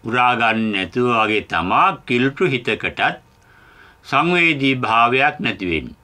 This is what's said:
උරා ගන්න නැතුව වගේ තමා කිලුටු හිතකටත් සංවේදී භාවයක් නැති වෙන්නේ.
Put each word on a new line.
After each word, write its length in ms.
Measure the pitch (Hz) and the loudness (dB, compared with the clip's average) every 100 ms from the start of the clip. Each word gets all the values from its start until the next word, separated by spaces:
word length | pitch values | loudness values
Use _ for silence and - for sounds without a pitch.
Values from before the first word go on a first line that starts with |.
උරා 280 | 113 123 123 | -2 2 2
ගන්න 320 | 120 117 113 110 | 2 0 0 -2
නැතුව 400 | 101 92 123 123 | -4 -4 -2 0
වගේ 340 | 117 107 107 | 2 2 0
තමා 440 | 95 85 87 117 160 - | -2 -4 0 2 2 0
කිලුටු 420 | - 120 131 135 180 | -2 0 0 0 -2
හිතකටත් 540 | 131 120 107 92 - 117 180 _ _ _ - - - - _ | -2 -2 -4 -4 -2 -2 -2 _ _ _ -20 -20 -20 -20 _
සංවේදී 760 | - 139 160 180 165 143 135 131 | -4 -2 2 2 2 2 0 0
භාවයක් 600 | 127 113 120 131 143 143 | 0 2 4 4 2 0
නැති 280 | 202 131 92 | -6 -4 -4
වෙන්නේ. 320 | 80 62 - | -4 -6 -18